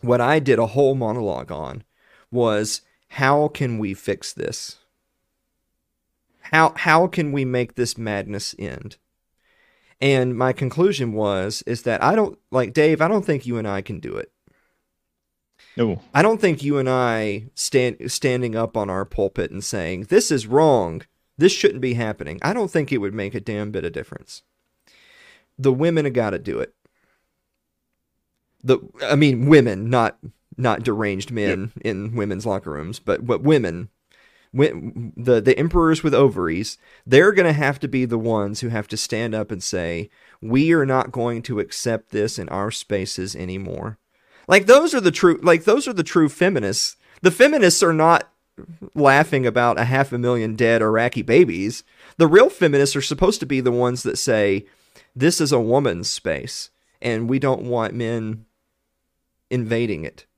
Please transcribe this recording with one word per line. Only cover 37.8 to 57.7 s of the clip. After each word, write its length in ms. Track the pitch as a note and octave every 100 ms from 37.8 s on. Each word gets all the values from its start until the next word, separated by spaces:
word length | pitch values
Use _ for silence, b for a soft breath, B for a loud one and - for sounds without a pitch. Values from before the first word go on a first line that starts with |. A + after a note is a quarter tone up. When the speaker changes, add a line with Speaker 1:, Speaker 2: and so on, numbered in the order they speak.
Speaker 1:
to 60 | C#3
be 180 | C3 B2+
the 120 | A#2
ones 440 | A2+ A2 G2+ G#2
who 80 | B2
have 180 | A2+ G#2
to 80 | G#2+
stand 380 | - A2 A#2 A2
up 160 | G#2
and 120 | G2+
say, 460 | - F#2 E2+ E2+ F#2 b b b
"We 320 | A2 B2+ D#3+
are 120 | E3 C3+
not 260 | C3 B2
going 300 | B2 A#2 A#2
to 160 | A2+ G#2+
accept 500 | G2+ - B2 A2 _
this 300 | G#2+ G#2+ -
in 100 | F2+
our 220 | F#2 G2+
spaces 640 | - - G2+ F#2+ - F#2 -
anymore." 600 | F2+ F#2+ F#2+ E2 - G#2+ _ b b b b
Like, 180 | F#3+ G3
those 300 | C4 E4 C#4+
are 60 |
the 100 | F#3
true, 280 | E3 F#3 D#3+
like, 220 | E3 E3+ E3
those 220 | A#3 C#4
are 60 |
the 80 | G#3
true 260 | D#3+ F#3 D#3
feminists. 680 | - F3+ C3+ G#2 G2+ - - b b
The 80 | -
feminists 540 | D#3+ C4+ D4+ F#3+ -
are 100 | E3+
not 380 | D#3+ D#3+ E3+ - _ _ _ - E3 - -
laughing 500 | C#3+ C#3 D#3 C#3+ B2+
about 340 | A2+ A#2+ G#2+
a 40 |
half 280 | A#2 C3 C3+
a 60 | B2
million 380 | B2 A#2+ A2 G#2+
dead 260 | A#2 A#2
Iraqi 400 | A2 A2 A#2+ -
babies. 600 | - B2+ E3+ E2+ G2 A#2+ - b b b
The 80 | E3
real 240 | E3+ C4
feminists 460 | - E3+ C#3+ C#3 C#3+
are 60 |
supposed 360 | C3+ C#3+ F#3+ A3
to 40 | C3+
be 160 | C3+
the 100 | B2+
ones 300 | A#2+ B2 B2
that 160 | B2 -
say, 480 | - A2 G2+ G2 G2+ b b b b -
"This 240 | C3+ -
is 120 | D3
a 80 | C3+
woman's 500 | A2 B2+ C#3 F2 E2+
space, 640 | - - D2 A2+ - - _ _ _
and 300 | A#2+ A2+ A#2
we 80 | C3+
don't 240 | C3+ C3
want 320 | A#2+